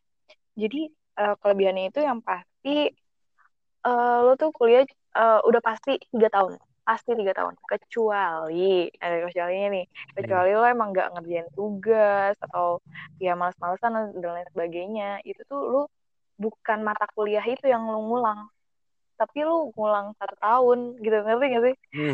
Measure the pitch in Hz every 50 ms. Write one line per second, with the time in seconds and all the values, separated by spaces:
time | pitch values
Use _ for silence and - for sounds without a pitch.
0 | _ _ _ _ _ _ - _ _ _ _ - 208 214 214 294 320 311 _ _
1 | _ _ _ - 208 208 208 - _ 208 202 196 196 190 185 190 185 190 - 285
2 | 302 285 247 226 - - 190 180 180 _ _ _ _ 269 294 294 294 - - _
3 | _ _ _ _ _ _ _ _ _ _ _ _ _ _ _ _ - 233 247 240
4 | 240 240 240 240 240 247 262 269 311 311 311 - 247 233 233 247 269 - _ _
5 | _ _ _ - 226 226 220 214 - - 226 233 - 226 220 214 - - 269 -
6 | - _ - 233 214 214 - 196 196 180 175 - _ _ _ _ _ - 226 220
7 | - - 233 226 202 196 185 - 180 175 175 _ _ - 202 202 - _ - 240
8 | 226 214 208 202 196 175 165 160 160 160 165 175 185 196 190 180 170 - - _
9 | - 175 170 170 170 175 175 180 170 175 180 190 202 202 202 190 180 - _ -
10 | - - - 202 196 - 190 185 180 185 202 214 233 240 247 240 226 208 190 185
11 | - - 175 175 170 170 175 170 165 170 - 190 202 214 208 196 190 214 226 220
12 | 214 208 202 101 - 196 - - - - - 180 175 175 175 185 - _ - -
13 | - - - - 190 180 175 175 180 180 185 _ 175 175 185 190 - 233 226 220
14 | 220 208 196 180 175 175 170 175 180 180 _ 185 170 170 170 175 175 196 220 220
15 | 202 202 202 196 - - 196 - - _ 277 285 277 - 240 277 285 302 _ _
16 | _ _ _ _ _ _ _ _ 202 220 - _ _ - 220 214 214 214 214 -
17 | 208 208 - - 214 208 208 208 202 226 247 247 - 269 254 226 226 226 220 220
18 | 214 220 233 247 240 220 208 208 214 214 _ _ _ _ _ _ _ _ _ _
19 | _ _ _ _ 220 214 _ 285 302 311 330 339 311 254 220 226 214 214 208 202
20 | 202 202 214 _ 202 196 - _ - 208 233 254 254 240 247 247 247 240 247 247
21 | 214 220 220 214 208 214 226 240 277 277 247 233 233 254 262 - _ _ - 147
22 | 151 151